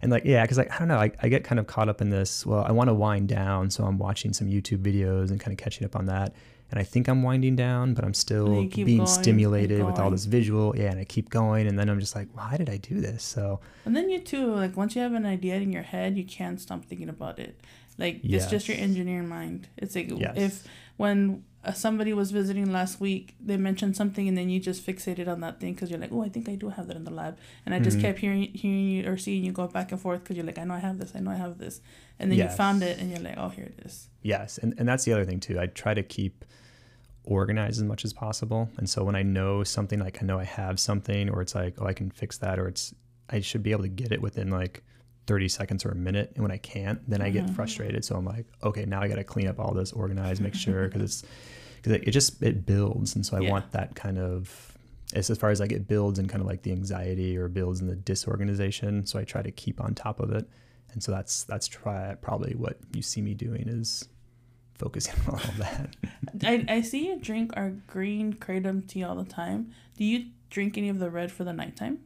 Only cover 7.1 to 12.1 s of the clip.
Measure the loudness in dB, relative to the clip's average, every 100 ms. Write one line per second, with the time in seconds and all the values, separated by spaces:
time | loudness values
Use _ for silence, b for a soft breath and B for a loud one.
7.1 | 4 6 4 4 4 4 4 2 2 2
8.1 | 0 2 4 6 6 4 2 6 8 8
9.1 | 6 8 8 8 6 4 4 4 4 4
10.1 | 4 4 4 4 4 4 4 0 0 -2
11.1 | -2 0 2 4 4 4 4 2 2 0